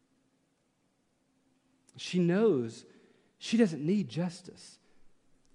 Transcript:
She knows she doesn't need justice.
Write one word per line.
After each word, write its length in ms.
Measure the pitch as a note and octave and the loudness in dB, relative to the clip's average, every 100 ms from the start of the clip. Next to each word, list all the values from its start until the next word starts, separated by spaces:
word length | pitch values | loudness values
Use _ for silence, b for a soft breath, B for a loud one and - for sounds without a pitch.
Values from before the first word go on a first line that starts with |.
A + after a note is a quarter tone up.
| _ _ _ _ _ _ _ _ _ _ _ _ _ _ _ _ _ _ _ - | _ _ _ _ _ _ _ _ _ _ _ _ _ _ _ _ _ _ _ -16
She 200 | - F3+ | -4 0
knows 680 | E3+ F3+ A3 C#3+ A#2 - - b b b b b | 2 4 4 2 0 -8 -20 b b b b b
she 200 | - A3+ | -2 2
doesn't 280 | A3 D#3 D3+ | 2 2 0
need 220 | G#3 C#3 | 0 -2
justice. 720 | B2 F3 - - - - - _ - - _ _ _ _ | -4 -6 -6 -18 -20 -20 -20 _ -20 -20 _ _ _ _